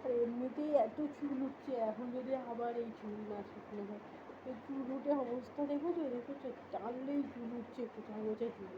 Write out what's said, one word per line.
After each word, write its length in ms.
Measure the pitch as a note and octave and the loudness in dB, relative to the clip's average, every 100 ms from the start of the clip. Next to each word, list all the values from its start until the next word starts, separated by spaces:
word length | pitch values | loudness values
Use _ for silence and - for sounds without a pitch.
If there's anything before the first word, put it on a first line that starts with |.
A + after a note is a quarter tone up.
আর 80 | C4 A#3+ | 4 4
এমনিতেই 480 | A#3 A#3+ B3+ C4 D4+ C#4+ A3+ | 6 4 0 0 6 8 6
এত 120 | - D4 - | 4 -2 0
চুল 220 | C#4+ C4 C4+ | -2 0 0
উঠছে, 240 | - - B3+ A3 | -2 -2 2 2
এখন 160 | G#3+ B3 B3 | 0 -2 -2
যদি 160 | B3+ C4 B3 | 0 0 0
আবার 220 | A3+ A#3+ A#3+ | 0 0 0
এই 60 | A#3 G#3+ | -2 -4
চুল 160 | G#3+ G#3 G#3+ | -6 -6 -4
না 100 | G3+ G3+ | -4 -6
শুকনো 340 | - - G#3 G3+ | -10 -8 -6 -4
হয়, 140 | G#3 - - - - | -6 -8 -12 -12 -10
তো 60 | - A#3 - | -6 -6 -4
চুল 220 | C4+ B3+ C4+ | -2 0 0
উঠে 160 | C#4+ D4 B3 | 4 4 4
অবস্থা 360 | B3 A#3+ - C#4+ | 0 -2 -2 2
দেখেছো, 320 | C#4+ D#4+ E4+ D4 A#3+ | 2 2 2 2 0
দেখেছো, 340 | A#3 C#4 C4 G3+ - | -2 -4 -4 -6 -4
টানলেই 500 | F#3+ G#3 B3 C4 C#4+ A#3+ | -2 -2 -2 2 2 2
চুল 180 | A#3+ A#3 A#3+ | -2 -4 -4
উঠছে, 220 | G#3+ - A3+ | -6 -4 -4
কোচা 220 | - G#3+ G#3+ G#3+ | -4 -8 -2 0
কোচা 220 | A3 A#3 G3 | 2 0 -2
চুল। 160 | F#3+ | -8